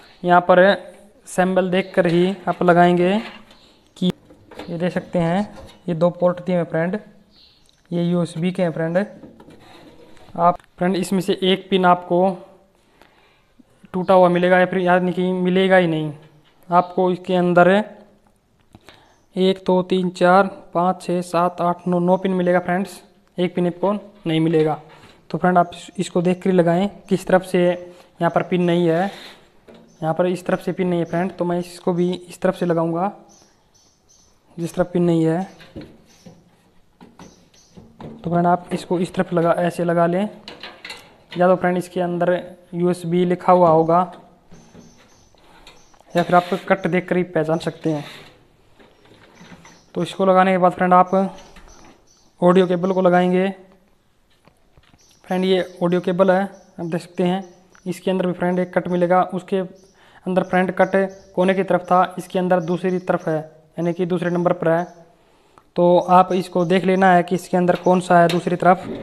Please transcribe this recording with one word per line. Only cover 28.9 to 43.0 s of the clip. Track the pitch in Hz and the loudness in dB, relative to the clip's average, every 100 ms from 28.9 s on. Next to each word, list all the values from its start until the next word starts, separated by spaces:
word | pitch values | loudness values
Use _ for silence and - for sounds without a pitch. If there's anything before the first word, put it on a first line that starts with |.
| 160 196 - - - _ _ - - - _ | 0 -2 -8 -20 -20 _ _ -20 -20 -20 _
यहाँ | 160 | -4
पर | 160 180 | -2 -2
इस | 180 - | -2 -4
तरफ | 180 | -4
से | - | -4
पिन | 165 180 | -4 -2
नहीं | 170 | -2
है, | |
फ्रेंड, | 170 170 190 | -2 -4 -6
तो | - | -4
मैं | 175 175 | -4 -4
इसको | 175 - - | -6 -8 -4
भी | 175 180 | -2 -2
इस | 180 - - | -4 -10 -6
तरफ | 185 185 | -4 -2
से | 175 | -2
लगाऊंगा | 165 165 165 202 - - _ _ _ _ _ _ _ _ _ _ _ _ - | -2 -2 -4 -6 -8 -20 _ _ _ _ _ _ _ _ _ _ _ _ -12
जिस | 165 | -8
तरफ | - 175 | -4 -4
पिन | 180 | 0
नहीं | 175 165 | 0 2
है। | 160 165 190 - - - - - _ _ - - _ _ _ _ _ _ - - - _ _ _ _ - - _ - - | 0 -2 -6 -14 -20 -20 -20 -20 _ _ -20 -20 _ _ _ _ _ _ -20 -20 -20 _ _ _ _ -20 -20 _ -20 -14
तो | 170 | -4
फ्रेंड, | 175 175 | 0 2
आप | 180 - | 0 -2
इसको | 180 - 175 | -10 -4 -4
इस | 180 | -4
तरफ | - 180 | -4 -4
लगा, | 170 170 | 0 0
ऐसे | 175 175 - | 0 0 -2
लगा | 170 170 170 | -2 0 0
लें, | 180 208 - - - - - - - - _ _ | 0 -4 -10 -20 -20 -20 -20 -20 -20 -20 _ _
या | 170 180 | 0 2
तो | 180 | 2
फ्रेंड, | 180 180 | 0 -2
इसके | 175 185 | -4 -6
अंदर | 175 175 175 175 - - _ | -4 -2 -2 -2 -4 -18 _
यूएसबी | 175 175 180 | -2 -2 -2